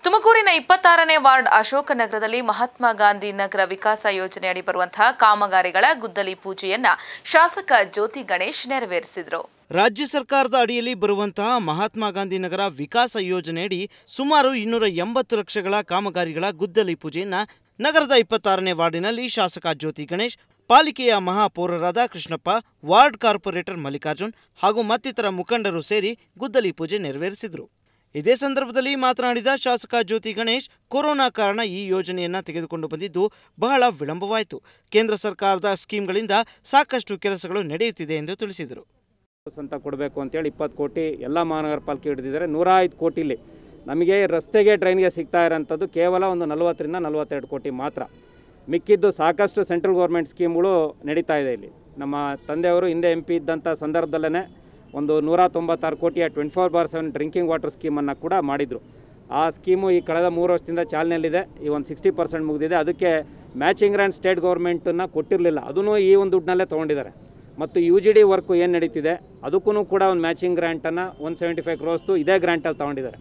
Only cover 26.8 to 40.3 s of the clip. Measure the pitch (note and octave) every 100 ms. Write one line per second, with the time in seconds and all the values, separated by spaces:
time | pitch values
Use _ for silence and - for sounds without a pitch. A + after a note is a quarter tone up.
26.8 | D#3+ G3+ E3 C#3 F3 G3+ A3 D#3+ - _
27.8 | _ _ _ D3 D3+ B3 C#4 C4+ C4 A#3+
28.8 | C4 C#4 B3+ B3+ B3 A#3+ A3+ C4+ C4 A#3+
29.8 | - A#3+ F#3 A3 A3 G3+ A3+ B3 - _
30.8 | _ C4+ D4+ C#4+ C4 A#3 G3+ G#3 A3 F3+
31.8 | G3 F#3 F3 F#3 F3 F#3 F#3 E3 E3 E3
32.8 | D#3 D#3 F#3+ E3+ G#3 _ _ - A3+ C4+
33.8 | B3 D#3 C#3+ E3+ G3 A3 G#3 C3+ _ _
34.8 | _ G#3+ A3+ G#3+ G#3+ F#3 G3 F#3+ G3+ F#3+
35.8 | - G#3 G3 F#3+ A3+ G3+ A3+ _ - C4+
36.8 | D4 G#3 - G3 G3+ F#3+ F3 G3 F3 D#3
37.8 | A3+ G3 D#3 D#3+ D3+ G3 G#3 F#3+ C#3 B2
38.8 | - _ _ _ _ _ - D3+ C#3 C#3+
39.8 | D3 C3+ C#3+ C#3 C3+